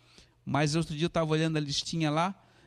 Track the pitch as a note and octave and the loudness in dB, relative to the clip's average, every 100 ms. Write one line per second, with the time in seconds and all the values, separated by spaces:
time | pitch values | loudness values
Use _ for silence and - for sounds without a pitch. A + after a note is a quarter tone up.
0 | _ - - _ - C3+ D3+ D#3 D#3+ D3+ | _ -20 -20 _ -2 0 2 2 -2 -2
1 | E3+ E3+ D#3+ D#3 D#3+ D#3 D3 C#3 - E3+ | -2 0 0 2 2 0 -2 -4 -4 -2
2 | D#3 D3+ F3+ G3 - - | 0 0 -2 -4 -18 -20